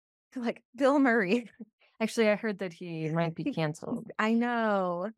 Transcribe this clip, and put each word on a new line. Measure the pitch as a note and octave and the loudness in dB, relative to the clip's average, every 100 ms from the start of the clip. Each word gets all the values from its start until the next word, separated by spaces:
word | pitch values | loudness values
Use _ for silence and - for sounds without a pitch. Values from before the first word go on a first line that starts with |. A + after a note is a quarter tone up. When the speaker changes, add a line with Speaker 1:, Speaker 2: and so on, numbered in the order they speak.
| _ _ _ - | _ _ _ -8
Speaker 1:
Like, | A#3 - _ A#3 | -6 -6 _ 0
Bill | C4+ D4 | 4 6
Murray. | C4 A#3 F#3 A#3 A#3 - A3+ | 4 4 4 0 -2 -14 -20
<laughs> | _ _ _ | _ _ _
Speaker 2:
Actually, | A3 - G#3+ | -4 2 2
I | G#3 | 2
heard | A3 G3 | -2 -4
that | F#3+ | -6
he | E3+ F3 E3 D#3+ | -8 -10 -6 -2
might | E3 E3 E3 | 0 -2 -2
be | |
Speaker 1:
He | D#3+ | -4
Speaker 2:
canceled. | B3+ D#3+ D3+ - A#3 A3 - | -2 -2 -4 -6 -8 -8 -4
Speaker 1:
I | G#3+ | 0
know. | A3+ A#3+ A#3 A3+ G3+ F#3 F3 F#3+ | 2 0 0 0 0 0 -2 -6